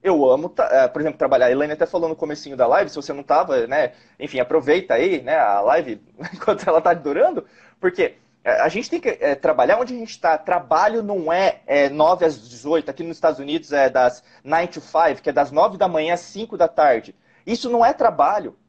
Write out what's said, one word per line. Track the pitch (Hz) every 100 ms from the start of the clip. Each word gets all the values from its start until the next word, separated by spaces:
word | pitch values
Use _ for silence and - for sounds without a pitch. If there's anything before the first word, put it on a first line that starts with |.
Eu | 190 165 135
amo, | 147 165
tá, | - -
é, | 131 127
por | 151
exemplo, | 156 -
trabalhar. | 139 135 123
A |
Elaine | 131 147
até | 151 165
falou | 180 165
no |
comecinho | 156 156 151 147 131
da | 117
live, | 165 196
se | 156
você | 139
não | 143
tava, | 143 151 180 131 117
né? | 143 127 - _ _
Enfim, | 143 131
aproveita | 123 156 135 170 185
aí, | 117 175 170
né, | 120 156
a | 113 101
live | 104 143 127 104 _ -
<laughs> | 180
enquanto | 180 - 196 -
ela | 160
tá | 175
durando, | 170 147 151 320 269 - _ - _
porque, | 185 180 165 - _ _
é, | - -
a | 147
gente | 185 -
tem | 339
que, | 240 -
é, | 143
trabalhar | 139 160 143 131 214
onde | 247
a | 247
gente | 226 -
tá. | 170 156
Trabalho | - 175 131 160 208 226
não | 202 202 160
é, | 175 190 - -
é | 143 139
nove | 147 156 180
às | 165 131 117
dezoito. | 120 143 165 147
Aqui | 139
nos | 165 160
Estados | 160 139
Unidos | 139 160 156
é | 143 135
das | 127 123 123 _ _
nine | 135 160 175
to | 165
five, | - 156 160 131
que | -
é |
das | 135 -
nove | 147 202 190
da | 190
manhã | 160 156
às | 175
cinco | - 196 - -
da | 165
tarde. | - 151 117 - - _ _
Isso | - 233 247
não | 233
é | 233
trabalho. | 277 233 156 143 208 135 _